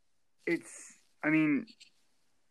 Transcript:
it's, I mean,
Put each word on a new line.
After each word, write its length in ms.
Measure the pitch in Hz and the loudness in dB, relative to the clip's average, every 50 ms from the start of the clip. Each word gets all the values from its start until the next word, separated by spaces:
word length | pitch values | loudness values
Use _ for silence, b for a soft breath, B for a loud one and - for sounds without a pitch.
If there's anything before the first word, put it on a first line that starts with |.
| _ _ _ _ _ _ _ _ _ - | _ _ _ _ _ _ _ _ _ -4
it's, 460 | 170 160 - - - - - - - - _ _ _ _ | -2 -2 -4 -8 -18 -18 -18 -20 -20 -20 _ _ _ _
I 80 | - 151 | 0 2
mean, 380 | 156 156 156 151 147 131 113 - - - - - _ _ _ _ _ _ _ _ _ _ _ _ | 4 4 4 4 2 0 -2 -4 -12 -20 -20 -20 _ _ _ _ _ _ _ _ _ _ _ _